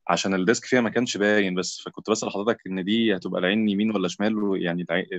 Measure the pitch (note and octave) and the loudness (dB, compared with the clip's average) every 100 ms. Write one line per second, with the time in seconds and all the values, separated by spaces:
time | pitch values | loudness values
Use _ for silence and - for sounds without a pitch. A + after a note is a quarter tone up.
0 | - E2+ G2+ F#2+ F#2 D#3 - B2+ A2+ A#2 | -2 0 2 0 2 0 2 2 2 0
1 | B2 G2 G2+ G#2+ F#2+ F2+ F2 - - - | -2 2 2 4 2 0 -4 -8 -12 -8
2 | - G#2+ A2 G2 G#2+ A2+ F#2 F#2 F2+ A2+ | -2 -2 -2 -2 -2 -2 -4 -4 0 2
3 | A2+ F#2 F#2 F2+ F2+ G#2+ G#2+ G2 A2 G#2 | 2 0 -2 -2 0 2 2 2 0 0
4 | F#2 - G#2 G#2+ G2+ F#2+ F2+ E2+ F2 F2 | -2 0 -2 0 0 0 -2 -2 -2 -2
5 | F2+ | -2